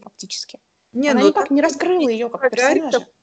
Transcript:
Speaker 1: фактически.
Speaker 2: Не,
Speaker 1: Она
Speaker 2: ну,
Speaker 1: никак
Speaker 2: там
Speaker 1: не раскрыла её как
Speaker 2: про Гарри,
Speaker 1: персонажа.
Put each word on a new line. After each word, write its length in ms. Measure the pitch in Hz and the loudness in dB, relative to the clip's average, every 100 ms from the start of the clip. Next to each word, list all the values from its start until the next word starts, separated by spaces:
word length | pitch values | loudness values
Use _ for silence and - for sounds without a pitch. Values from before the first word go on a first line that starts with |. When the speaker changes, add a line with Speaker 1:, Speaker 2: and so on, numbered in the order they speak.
Speaker 1:
фактически. 560 | 208 - 196 - - - _ _ _ | -18 -18 -14 -12 -14 -18 _ _ _
Speaker 2:
Не, 180 | 233 285 | -4 0
Speaker 1:
Она 100 | 240 | 4
Speaker 2:
ну, 80 | 294 | 4
Speaker 1:
никак 180 | - 277 | 4 2
Speaker 2:
там 80 | 277 | 2
Speaker 1:
не 60 | |
раскрыла 460 | 311 269 339 359 269 | 2 0 0 0 0
её 220 | 220 233 | -2 -4
как 100 | 220 | -2
Speaker 2:
про 100 | 262 | -2
Гарри, 300 | 226 262 320 | 2 2 2
Speaker 1:
персонажа. 260 | 302 247 185 _ | 0 -2 -4 _